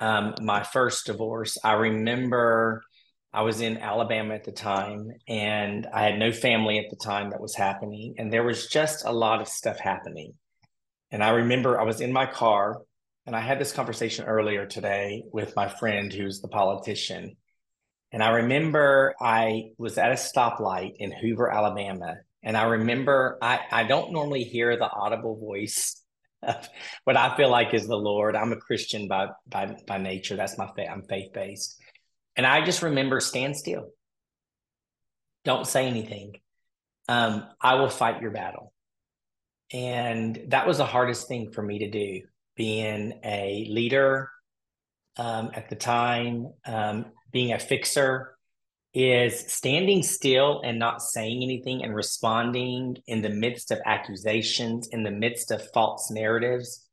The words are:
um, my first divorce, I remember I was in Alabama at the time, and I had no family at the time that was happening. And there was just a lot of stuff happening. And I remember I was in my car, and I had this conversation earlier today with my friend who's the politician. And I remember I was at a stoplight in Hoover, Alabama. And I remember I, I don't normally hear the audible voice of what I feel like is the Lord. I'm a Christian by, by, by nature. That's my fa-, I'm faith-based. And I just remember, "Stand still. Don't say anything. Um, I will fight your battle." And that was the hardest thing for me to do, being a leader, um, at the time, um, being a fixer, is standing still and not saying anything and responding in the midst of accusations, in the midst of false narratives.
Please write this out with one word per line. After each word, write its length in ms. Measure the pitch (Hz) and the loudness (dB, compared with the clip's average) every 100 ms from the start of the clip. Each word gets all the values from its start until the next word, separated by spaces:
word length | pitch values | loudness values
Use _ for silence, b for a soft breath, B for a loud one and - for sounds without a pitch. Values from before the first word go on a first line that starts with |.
um, 360 | 110 107 104 - | 0 2 0 -2
my 220 | 107 104 | 0 0
first 420 | 104 135 123 - | 0 0 2 0
divorce, 540 | - 110 113 117 107 - | -4 -4 -4 -4 -6 -2
I 120 | 110 | 2
remember 1080 | 107 110 110 110 123 127 123 117 113 113 110 b b b _ _ | 4 4 2 0 0 0 2 4 4 2 -2 b b b _ _
I 120 | 104 | -2
was 180 | 110 110 | 0 0
in 160 | 113 110 | -2 -4
Alabama 580 | 110 107 110 110 107 | -2 -2 0 -2 -2
at 100 | 107 | -6
the 80 | 107 | -10
time, 580 | - 104 98 101 104 107 - - | -8 -2 -2 -2 -8 -12 -14 -8
and 580 | 110 104 104 104 104 - | -4 -2 -2 -2 -4 -4
I 100 | 107 | 2
had 140 | 107 104 | 2 4
no 140 | 113 | 0
family 460 | 113 127 113 110 107 | 2 2 4 2 0
at 100 | - | -2
the 80 | - | -8
time 320 | 107 101 101 | -4 -2 -4
that 120 | 101 | -6
was 120 | 107 | -8
happening. 600 | - 98 98 107 104 110 - | -2 0 0 -8 -10 -12 -8
And 160 | 107 | 0
there 100 | 113 | 2
was 260 | 120 117 - | 2 0 0
just 360 | 151 156 - | 0 0 -2
a 80 | 110 | -2
lot 300 | 117 110 110 | 2 2 2
of 60 | 110 | -2
stuff 300 | - 117 101 | -4 -4 -2
happening. 540 | 95 92 - 80 76 - _ _ _ _ _ _ _ | -2 -4 -6 -14 -14 -20 _ _ _ _ _ _ _
And 140 | 107 | 0
I 60 | 107 | 4
remember 500 | 117 117 127 127 110 | 4 4 4 4 2
I 40 | |
was 180 | 110 110 | 2 0
in 100 | 123 | 0
my 140 | 131 131 | 0 0
car, 560 | - 113 101 101 120 - _ _ _ | 2 4 4 2 -2 -12 _ _ _
and 100 | - | -8
I 60 | 113 | -4
had 180 | 117 135 | 0 0
this 140 | 135 | -2
conversation 540 | - 120 113 113 - - | -2 -4 -4 -4 -4 0
earlier 400 | 110 107 104 98 | 2 2 0 -4
today 560 | - 101 98 101 107 - | -6 -2 -2 -2 -6 -8
with 240 | 110 104 - | -6 -4 -2
my 100 | 101 | -2
friend 460 | - 113 101 101 | -2 -2 0 -4
who's 300 | 95 98 98 | -6 -6 -8
the 60 | 92 | -4
politician. 880 | 107 95 95 110 101 - 87 87 - _ _ _ _ _ _ _ | 2 2 0 -4 -6 -6 -8 -12 -18 _ _ _ _ _ _ _
And 100 | 110 | 0
I 60 | 110 | 4
remember 840 | 117 120 139 160 151 143 135 135 - | 4 4 2 2 4 6 6 4 2
I 520 | 123 113 113 110 - - | 2 4 4 0 -4 -8
was 180 | 117 - | -4 2
at 140 | 113 | 2
a 60 | 123 | 2
stoplight 800 | - 135 120 113 101 92 95 - | 0 2 2 2 -2 -2 -6 -8
in 120 | 98 | -10
Hoover, 400 | - 117 110 120 | -4 -2 0 2
Alabama. 640 | 104 104 98 98 95 85 - _ _ | 2 0 0 -6 -6 -8 -10 _ _
And 160 | 110 110 | -2 2
I 60 | |
remember 760 | 113 113 113 123 135 139 131 - | 2 2 2 0 4 4 2 0
I, 200 | 117 123 - | 0 0 0
I 120 | 113 | 0
don't 280 | 113 143 - | 2 2 0
normally 320 | 165 147 139 | -4 -2 -2
hear 320 | 117 117 120 117 | -4 0 2 2
the 140 | 113 | 0
audible 500 | 101 104 113 113 110 | -2 -2 -2 -4 -6
voice 580 | 107 101 107 - - - _ _ _ _ | -8 -6 -4 -4 -4 -8 _ _ _ _
of 260 | - - - B B B | -2 -2 -8 B B B
what 120 | - 131 | 4 6
I 180 | 127 - | 4 6
feel 120 | 135 | 6
like 220 | 120 113 | 6 4
is 140 | 113 104 | 2 0
the 100 | 107 | 0
Lord. 400 | 104 104 107 107 | 0 2 2 2
I'm 160 | 113 | 0
a 40 | 110 | -2
Christian 520 | - 117 - 107 101 | -2 -4 -2 -6 -2
by, 200 | 95 101 - - | -2 -2 -6 -8
by, 300 | 98 98 - - | -6 -6 -8 -8
by 100 | 98 | -6
nature. 400 | 95 95 - 101 | -4 -6 -6 -4
That's 220 | 98 - | -4 -4
my 100 | 95 - | -8 -6
fa-, 140 | 85 | -8
I'm 140 | 98 | -10
faith-based. 760 | 95 98 95 104 98 101 - - b b _ _ _ - | -8 -8 -6 -8 -8 -8 -10 -12 b b _ _ _ 0
And 100 | 127 | 4
I 160 | 147 | 4
just 200 | 160 - | 2 0
remember, 360 | 170 139 135 127 | 0 2 2 0
"Stand 380 | - 123 139 143 | 0 -2 -4 -4
still. 320 | - - - - _ _ _ _ _ _ _ _ _ _ _ _ _ _ | -6 -8 -8 -18 _ _ _ _ _ _ _ _ _ _ _ _ _ _
Don't 220 | - 127 - | 0 0 2
say 200 | 135 131 | 0 2
anything. 480 | 113 107 101 101 - _ _ _ _ _ _ - | -2 -6 -10 -14 -20 _ _ _ _ _ _ 0
Um, 400 | 120 117 104 - - | 2 2 0 -8 2
I 140 | 127 135 | 4 6
will 120 | 135 | 4
fight 320 | - 117 - | 2 0 0
your 100 | 113 | -6
battle." 440 | 101 90 - - _ _ _ _ _ _ _ _ _ - | -8 -8 -12 -18 _ _ _ _ _ _ _ _ _ -12
And 760 | 127 123 120 120 113 113 110 - | -6 -4 -2 -2 -2 -4 -6 0
that 180 | 135 180 | 2 4
was 120 | 143 | 2
the 80 | 127 | 2
hardest 420 | 123 123 113 - | 2 2 0 -6
thing 240 | 123 107 | -8 -6
for 80 | - | -6
me 200 | 104 104 | -6 -4
to 100 | 101 | -4
do, 320 | 104 101 92 - _ _ - | -4 -4 -6 -14 _ _ -6
being 640 | 110 107 110 107 104 - | -2 -2 -2 -4 -6 -8
a 440 | 107 101 98 101 110 | -6 -4 -4 -4 -2
leader, 640 | 107 120 135 135 135 139 - _ _ _ _ _ _ _ - | -2 2 4 4 2 -2 -16 _ _ _ _ _ _ _ -6
um, 320 | 117 113 113 | -4 -4 -4
at 160 | - - | -8 -10
the 80 | 107 | -6
time, 680 | 123 120 120 120 120 120 123 - | 0 2 2 2 0 -4 -6 -12
um, 480 | - 110 107 107 - - _ | -6 -2 -2 -2 -8 -16 _
being 200 | 127 123 | -2 0
a 60 | 107 | -2
fixer, 760 | - 135 - 147 135 131 - - _ _ _ _ _ | 0 -2 0 2 2 2 -6 -18 _ _ _ _ _
is 580 | 127 127 123 120 - - | 2 4 6 4 0 -6
standing 500 | - 131 151 190 190 | -4 0 2 4 4
still 600 | - - 135 131 143 147 | 2 0 4 6 6 2
and 140 | 120 117 | -2 0
not 240 | 117 - | 0 -2
saying 400 | - 117 110 123 | -4 -4 -4 -2
anything 420 | 127 127 127 127 | -2 -4 -4 -4
and 100 | 117 | -4
responding 1000 | 107 104 - 113 113 120 123 127 123 127 123 - | -4 -4 -2 0 2 0 -2 -2 -4 -4 -8 -4
in 140 | 110 | -2
the 80 | 104 | -2
midst 420 | 104 120 120 - | 0 -2 -2 -4
of 80 | 107 | -2
accusations, 1040 | - 110 - 95 107 110 107 - 117 117 - | 0 -2 -4 -4 0 0 0 -2 -2 -4 -6
in 140 | 117 | -6
the 80 | 104 | -4
midst 400 | 101 117 120 - | -2 -2 -2 -4
of 200 | 107 - | -6 0
false 360 | 123 110 - - | 2 2 0 -6
narratives. 800 | 110 110 113 120 123 123 - _ | -2 0 2 2 -2 -4 -14 _